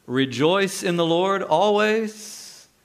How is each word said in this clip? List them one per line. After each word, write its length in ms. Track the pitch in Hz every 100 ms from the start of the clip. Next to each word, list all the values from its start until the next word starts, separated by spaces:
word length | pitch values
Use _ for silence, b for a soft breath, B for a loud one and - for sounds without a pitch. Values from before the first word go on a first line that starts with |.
| -
"Rejoice 760 | 123 131 120 151 190 190 -
in 140 | 185 175
the 80 | 165
Lord 360 | 165 190 196
always. 1300 | - 160 208 208 214 220 214 214 - - - - - _